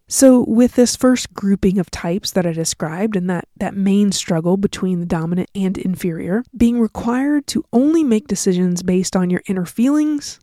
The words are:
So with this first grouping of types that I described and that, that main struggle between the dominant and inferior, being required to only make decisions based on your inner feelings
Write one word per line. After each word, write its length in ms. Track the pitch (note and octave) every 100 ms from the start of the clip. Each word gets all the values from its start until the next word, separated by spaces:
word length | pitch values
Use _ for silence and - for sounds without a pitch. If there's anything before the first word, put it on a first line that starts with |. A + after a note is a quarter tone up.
| _
So 380 | - C4+ B3+ -
with 280 | A3 B3
this 200 | - A#3+
first 400 | - B3+ B3 -
grouping 440 | - G3 G3 G3+ F#3+
of 120 | E3+
types 400 | - F3 E3+ -
that 140 | - F3
I 60 |
described 640 | E3 D#3+ - D#3+ E3 A3 G#3
and 120 | F3+
that, 200 | F3+ - _
that 180 | G3
main 380 | G3 G3 G3 G3+
struggle 440 | F#3 - E3+ E3+ G3
between 440 | G3+ - F#3 F3
the 60 | E3+
dominant 440 | E3+ E3 F3+ -
and 220 | G3 F#3+ F#3+
inferior, 680 | F#3+ F3+ F3+ E3 - G3 B3 A3+
being 220 | A#3 A#3+
required 680 | A3 - A3+ B3 C#4 D4 -
to 160 | - -
only 320 | A#3 C#4+ E4
make 240 | D4 A3 G3+
decisions 540 | G3 - F3+ F3+ F3
based 340 | F3+ F#3 F#3 G3
on 120 | F3+
your 140 | F3+ -
inner 200 | F#3 F3
feelings 720 | - B3 D4 D4+ D4 - -